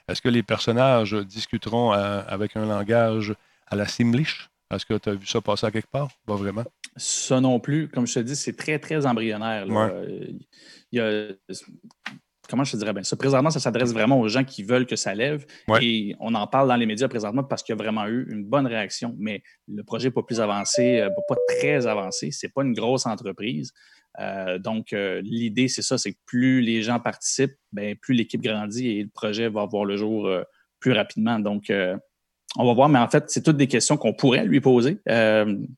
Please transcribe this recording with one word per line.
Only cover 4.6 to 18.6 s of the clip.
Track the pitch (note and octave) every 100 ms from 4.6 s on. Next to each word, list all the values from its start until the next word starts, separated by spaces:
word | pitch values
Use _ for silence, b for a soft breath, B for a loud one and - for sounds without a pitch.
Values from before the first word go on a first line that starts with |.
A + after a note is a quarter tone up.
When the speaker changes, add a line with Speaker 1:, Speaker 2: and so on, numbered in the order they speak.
| -
Speaker 1:
Est-ce | G2 -
que | G#2+
tu | G#2+
as |
vu | G2 G2
ça | A#2
passer | G#2+ G#2 A2
à |
quelque | A2 -
part ? | C#3 C#3+ - -
Pas | G#2
vraiment. | G2 G#2 A#2 _ - -
Speaker 2:
Ça | - - - C3
non | C3 B2
plus. | - D3+ D3+
Comme | C3 A#2+
je | B2
te |
dis, | A#2 D3
c'est | B2 -
très, | - D3+
très | - D#3 C3+
embryonnaire, | A2+ A2+ G#2+ A2+ A2 F#2+
là. |
Speaker 1:
Ouais. | G#2+ A2
Speaker 2:
Euh, | F#2 F#2 F#2+ - - - B B B _
il | A#2+
y |
a, | A2 G#2+ G#2 F#2+ - F#2+ - - - _ - - _ _ -
comment | A#2+
je | C#3
te | G#2+
dirais | G#2
bien | G2
ça ? | - -
Présentement, | C#3 C3 D#3
ça | D3+
s'adresse | B2+ A#2 B2
vraiment | A2+ A2 C3+
aux | A2
gens | B2
qui | C3+ -
veulent | G2 B2+ B2
que | G#2+
ça | G#2 G2+
lève. | C#3 D3+ - B -
Speaker 1:
Ouais. | A2+
Speaker 2:
Et | A#2 A2+ G2+ -
on | A2 A2+
en | G#2
parle | C3+ C3+
dans | A#2+
les | A2+
médias | G#2+ C3
présentement | A#2 G#2 C3
parce | C3+ A#2+
qu'il | -
y | G#2+
a |
vraiment | A2 A2 G#2
eu | B2 -
une | G#2+
bonne | G2+ C#3